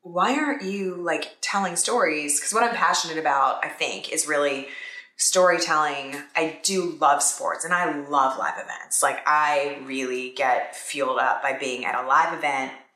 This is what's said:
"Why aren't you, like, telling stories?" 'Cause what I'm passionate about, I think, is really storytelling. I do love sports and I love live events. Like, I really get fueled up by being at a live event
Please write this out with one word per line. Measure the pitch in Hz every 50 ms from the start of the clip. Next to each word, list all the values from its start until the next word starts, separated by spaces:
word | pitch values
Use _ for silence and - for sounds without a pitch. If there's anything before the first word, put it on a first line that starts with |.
"Why | _ 175 170 175 185 226 262
aren't | 302 302 285 269 - 190
you, | 190 196 202 190 185 180
like, | 175 175 170 160 151 - - - _
telling | - - - 202 196 180 170
stories?" | 170 - 220 226 240 196 165 151 151 147 147 - -
'Cause | - - 202
what | 226 233
I'm | 233 -
passionate | - 170 - - - - 165 160
about, | 160 156 147 139 139 135 135 - - -
I | 151
think, | - - 156 131 107 98 - -
is | - 156 -
really | 151 151 143 143 143 135 135 135 - - - - - - - - _ _
storytelling. | - - - - 185 180 180 170 165 - 170 160 151 151 147 143 139 139 139 139 147 147 - -
I | 165 160 160 156 - -
do | - 196 185 170 175 156 139
love | - 139 143 143
sports | - - - - - - - - -
and | 165 180
I | 175 175 160 147
love | 143 143 143 147 139 135 131 131 -
live | - 76 -
events. | - - - - - - - - - -
Like, | 139 - - -
I | 147 151 151 151 147 147 143 139 143 139 135 135
really | 131 135 135 131 127 127 127 127 127
get | 127 - 139 131 123 - - - -
fueled | - - - - 143 139 131 127 123
up | 117 123 - - 135
by | 131 127
being | - 143 127 123 123 123
at | - 120
a | 120 127
live | 131 139 156 165 165 170
event | 156 147 147 139 135 131 131 - - - _ _